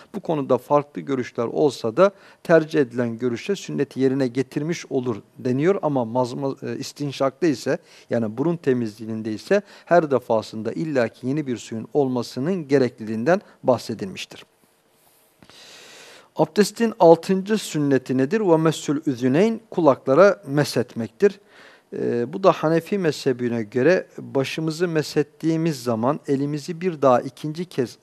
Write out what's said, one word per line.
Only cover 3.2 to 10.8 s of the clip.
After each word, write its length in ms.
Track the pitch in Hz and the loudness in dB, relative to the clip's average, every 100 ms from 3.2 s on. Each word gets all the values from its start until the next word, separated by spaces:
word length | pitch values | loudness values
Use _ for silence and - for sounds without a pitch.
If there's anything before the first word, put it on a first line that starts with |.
| 127 117 - 196 | -4 -4 -6 -8
sünneti 440 | - 151 139 127 | -6 -6 -4 -2
yerine 280 | 131 139 131 | 0 0 -2
getirmiş 580 | 127 127 147 156 165 - | -2 -6 -6 -6 -6 -6
olur 300 | 139 123 104 - - | -4 -4 -6 -10 -8
deniyor 400 | 123 131 170 196 | -2 0 0 0
ama 240 | 151 135 113 | 0 -2 -2
mazma-, 500 | 127 120 143 139 - | -2 -2 -4 -6 -6
e, 160 | 123 117 | -8 -8
istinşakta 680 | 131 - 143 - 135 - 170 | -10 -8 -8 -2 -2 0 0
ise, 300 | 127 131 160 _ - - | 0 -2 -4 _ -20 -4
yani 280 | 120 107 113 | -2 -2 -2
burun 180 | 160 170 | -2 -2
temizliğinde 800 | 143 123 113 104 110 110 110 | 0 0 -2 -8 -10 -8 -6
ise 280 | 104 - 202 - - - | -8 0 0 0 -10 2
her 260 | 170 156 | 2 4
defasında 600 | 123 - 110 104 110 104 | 0 2 -2 -2 -8 -6
illaki 560 | - | -6